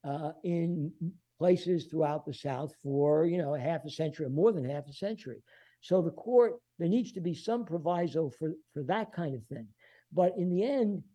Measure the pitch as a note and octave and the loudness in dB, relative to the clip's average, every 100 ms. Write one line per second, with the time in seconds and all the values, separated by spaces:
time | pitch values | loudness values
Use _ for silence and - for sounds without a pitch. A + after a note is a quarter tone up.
0 | C#3+ C#3+ D#3 - F3 E3+ E3+ E3+ D3 - | -6 -6 -6 -6 -2 0 0 0 -4 -4
1 | E3+ - _ _ F3+ F3 F3 F3 - D#3 | -8 -8 _ _ 4 4 2 0 0 0
2 | D3 D3+ - B2+ C#3+ C3 D3 - C#3 C#3 | 0 0 -6 -8 -6 -4 -6 -8 -2 2
3 | D3 D3+ E3+ F3 C#3+ D3 C3+ E3 D3 - | 4 6 4 2 0 -2 -2 -2 -6 -4
4 | D#3+ D3+ C#3 C#3+ G#3+ F#3 B2+ D3 C3+ - | -4 -2 -2 4 4 4 -4 -6 -10 -8
5 | G3+ A3 C3 - _ - _ _ - F#3 | -6 -6 -10 -16 _ -20 _ _ 0 2
6 | E3 - A3+ B3 A#3 - _ - E3+ A3+ | 2 -4 4 4 4 0 _ -4 0 2
7 | A#3 F#3+ E3+ D#3+ - A#3+ F#3+ E3+ D#3+ F3 | 0 -4 -4 -4 -4 -4 -2 -2 0 0
8 | F3 E3 D3+ - D#3+ F3+ _ D3 C3+ G3+ | 0 0 -2 -4 -6 -6 _ -8 -2 -2
9 | G#3+ - D#3+ B2+ - C3+ A2 _ _ _ | -2 -6 -6 -6 -10 -14 -14 _ _ _
10 | _ E3+ F3+ G3+ F3+ F3+ A#3 C#4 G#3+ F#3+ | _ 2 2 2 0 2 2 2 0 -2
11 | - | -8